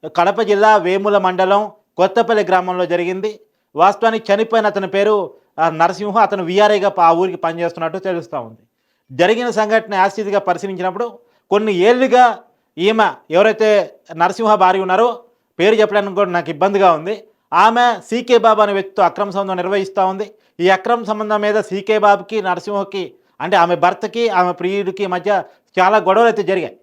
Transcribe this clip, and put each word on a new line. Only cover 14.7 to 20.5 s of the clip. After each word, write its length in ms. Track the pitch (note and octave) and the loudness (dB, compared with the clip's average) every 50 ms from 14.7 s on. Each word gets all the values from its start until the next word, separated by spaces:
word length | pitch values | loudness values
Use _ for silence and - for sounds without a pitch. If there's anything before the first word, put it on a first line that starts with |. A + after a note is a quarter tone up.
| F#3+ F#3+ | 2 0
ఉన్నారో, 380 | F#3+ F#3 F#3 F#3+ A3+ B3 A#3 A#3+ - _ _ _ _ _ _ - | -2 0 0 2 2 0 -2 -6 -14 _ _ _ _ _ _ -2
పేరు 160 | E3+ G3+ A3 | 0 2 2
చెప్పడానికి 400 | G#3+ G#3+ G#3+ G3 G#3 G3+ G3+ F#3 | 2 2 2 2 -2 -2 -2 -2
కూడా 160 | F#3 G3+ F#3 | -2 -2 -2
నాకు 200 | F3 F3 E3 C#3+ | -2 -6 -6 -6
ఇబ్బందిగా 420 | E3 C#3+ E3 G3+ G3+ G3+ G3 F#3 E3+ | -6 -2 -2 0 0 2 2 4 2
ఉంది, 320 | D#3 D#3 F3+ G#3+ G#3 - _ _ _ _ _ - | 2 -2 -8 -10 -10 -12 _ _ _ _ _ 0
ఆమె 480 | E3+ F#3+ A3 A#3 A#3+ A#3+ B3 A3+ F#3+ - - | 2 2 4 4 2 2 2 0 -2 -6 -6
సీకే 280 | A3 A#3+ A#3+ B3 B3+ A#3 | -6 -6 0 2 2 4
బాబు 220 | G3+ A3+ A3 G#3 G#3+ | 4 4 4 4 2
అనే 100 | G3+ G3+ | 0 0
వ్యక్తితో 300 | G3 F#3+ F#3+ _ - F#3+ | -4 -6 -6 _ 0 0
అక్రమ 280 | F3 - - G3+ G3+ | 0 0 -2 -6 -4
సంబంధం 260 | F3+ G3 G3 G3 F#3 | -4 -6 -4 -4 -4
నిర్వహిస్తూ 500 | F3+ F3 F#3+ G3 G3+ F#3+ F#3+ - G3+ F#3+ | -4 -4 -2 -2 -2 -4 -4 -2 -2 -2
ఉంది. 240 | F#3 F#3+ G3 G#3+ G3+ - _ _ _ | -2 -2 -6 -10 -12 -12 _ _ _